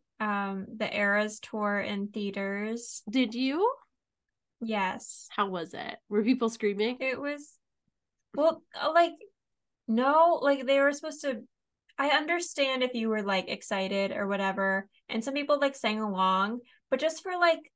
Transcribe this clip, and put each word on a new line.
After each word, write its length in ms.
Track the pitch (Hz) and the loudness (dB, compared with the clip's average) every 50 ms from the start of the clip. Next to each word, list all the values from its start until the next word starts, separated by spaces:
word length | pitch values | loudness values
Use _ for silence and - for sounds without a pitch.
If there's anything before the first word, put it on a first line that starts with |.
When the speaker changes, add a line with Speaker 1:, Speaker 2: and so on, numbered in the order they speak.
| _ _ _ - | _ _ _ -6
Speaker 1:
um, 460 | 220 214 202 202 196 196 196 196 190 - 226 214 | -4 -2 -2 -2 -2 -4 -4 -6 -8 -10 -8 -6
the 160 | 220 - - | -6 -4 -2
Eras 440 | 208 202 202 202 208 214 214 214 - | 0 0 2 2 2 0 -2 -4 -8
Tour 400 | - - - 214 208 202 202 202 | -10 -10 -6 -4 -2 0 0 -2
in 280 | - - 202 196 202 208 | -2 -4 -4 -4 -6 -6
theaters. 920 | - 220 208 202 196 202 196 196 196 202 208 214 226 233 240 - - - - - | -6 -6 -6 -6 -4 -4 -6 -4 -4 -4 -4 -6 -6 -6 -8 -10 -12 -12 -10 -2
Speaker 2:
Did 240 | 208 262 254 214 226 | 0 2 2 2 0
you? 360 | 240 262 262 277 330 403 480 554 - _ _ _ _ _ _ _ _ _ _ _ _ _ _ _ _ | -2 -2 -2 0 2 0 0 0 -2 _ _ _ _ _ _ _ _ _ _ _ _ _ _ _ _
Speaker 1:
Yes. 640 | 226 220 214 202 190 170 - - - - - - - - - | -6 -4 -2 -2 -2 -2 -4 -6 -10 -12 -12 -14 -14 -8 -4
Speaker 2:
How 120 | - 202 196 | -2 -2 -2
was 260 | 185 175 165 - - | -2 -4 -6 -6 -8
it? 220 | - - - - - _ - | -8 -8 -10 -10 -12 _ -2
Were 140 | 208 208 208 | 0 2 4
people 260 | 226 262 254 240 226 | 4 2 2 2 -2
screaming? 480 | 226 - - 202 202 196 214 240 247 254 | 0 0 0 0 0 0 0 -2 -2 -2
Speaker 1:
It 200 | 262 262 254 262 | -4 -4 -4 -4
was, 380 | 277 285 294 285 294 - - _ _ _ _ _ _ _ _ _ _ _ _ _ _ _ - | -4 -6 -8 -8 -10 -16 -20 _ _ _ _ _ _ _ _ _ _ _ _ _ _ _ -2
well, 280 | - 302 330 320 - - _ - - | 2 2 2 2 0 -6 _ -8 -4
uh, 100 | - 302 320 | -2 4 6
like, 200 | 339 339 339 330 - - - _ _ _ _ _ _ _ _ _ _ _ - | 6 6 6 2 -4 -16 -20 _ _ _ _ _ _ _ _ _ _ _ -2
no, 520 | 220 233 254 277 294 320 330 349 339 - | 0 2 4 6 6 8 8 6 6 4
like, 240 | - 285 277 269 254 | 4 2 2 2 2
they 140 | 254 269 277 | 2 4 4
were 140 | 277 285 285 | 4 4 2
supposed 280 | 285 - 311 294 - | 0 -4 -8 -8 -6
to, 200 | - 285 247 208 - - _ _ _ _ _ _ _ _ _ - | -4 -4 -4 -4 -8 -14 _ _ _ _ _ _ _ _ _ -2
I 120 | 277 294 | 2 2
understand 760 | 294 302 311 311 349 349 349 - - 285 277 269 262 254 254 | 2 2 2 2 0 -2 -2 -4 -2 0 0 0 2 0 0
if 100 | 247 254 | -2 0
you 160 | 233 226 226 | -2 -2 -2
were, 140 | 214 214 202 | -2 -2 0
like, 260 | 202 196 185 185 - | 0 0 0 0 -2
excited 640 | 208 196 - - 208 196 190 185 196 196 196 190 | -6 -8 -6 -4 -2 -2 -2 -2 0 -2 -2 -2
or 160 | - - 202 196 | -2 -4 -2 -2
whatever, 600 | 196 196 196 190 190 196 196 190 190 190 202 - _ _ _ - | -2 0 0 -2 0 0 0 0 0 0 -2 -6 _ _ _ -6
and 140 | - 226 226 | -6 -4 -4
some 100 | 277 269 | -2 -4
people, 260 | 294 285 294 294 285 | -2 0 0 2 2
like, 160 | 277 277 269 | 2 0 0
sang 240 | - - 214 214 214 | -2 -2 -2 -2 -2
along, 600 | 214 214 190 185 185 185 190 190 196 208 233 247 - _ _ _ _ _ | -2 -2 0 2 2 2 4 2 2 0 -2 -6 -10 _ _ _ _ _
but 100 | 269 247 | -2 0
just 220 | 294 320 320 - - | 0 -2 -2 -4 -6
for, 100 | 381 359 349 | -6 0 2
like, 340 | 349 339 330 320 - - _ | 4 4 4 2 -2 -10 _